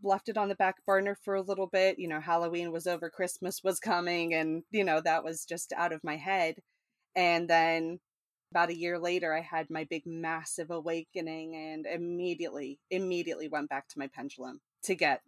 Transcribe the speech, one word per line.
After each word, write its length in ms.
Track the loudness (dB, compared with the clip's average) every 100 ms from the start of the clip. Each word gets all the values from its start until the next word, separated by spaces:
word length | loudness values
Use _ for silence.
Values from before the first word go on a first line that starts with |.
left 260 | 0 2 2
it 80 | 0
on 120 | 0
the 80 | 4
back 280 | 2 2
burner 300 | 4 4 4
for 200 | -2 -2
a 80 | -2
little 260 | 0 -2 0
bit. 300 | 4 4 4
You 100 | -2
know, 120 | -2
Halloween 520 | 2 2 2 -2 -2
was 140 | -2 -2
over, 240 | -2 -4
Christmas 520 | -2 -4 -2 -6 0
was 160 | 0 0
coming, 560 | 2 2 2 0 2
and, 300 | 2 2 -2 -2
you 120 | 0
know, 180 | 4 4
that 220 | 4 2
was 220 | 0 -6
just 280 | -6 -8 -4
out 200 | -2 0
of 100 | -2
my 140 | -4 -4
head. 400 | -2 2 0 -2 _ _ _ _ _
And 340 | 2 4 4 6
then 520 | 6 6 4 0 -4 -12 _ _ _ _
about 200 | 2 2
a 60 | 0
year 220 | -2 0
later, 340 | 0 2 2
I 60 | 0
had 300 | -2 -4 -2
my 140 | -6
big, 200 | -4 -6
massive 640 | -6 -6 -4 -4 -4 -6 -4
awakening 840 | -4 -2 -4 -4 -6 -6 -6 -8
and 320 | -10 -10 -8 -6
immediately, 920 | -4 -4 -2 -2 -2 -4 -6 -10 -12 _
immediately 580 | -2 0 -2 -2 -4 -4
went 200 | -4 -4
back 200 | -6 -8
to 100 | -10
my 100 | -10
pendulum 520 | -8 -12 -10 -12 -14 _ _
to 120 | -4 2
get 260 | 2 2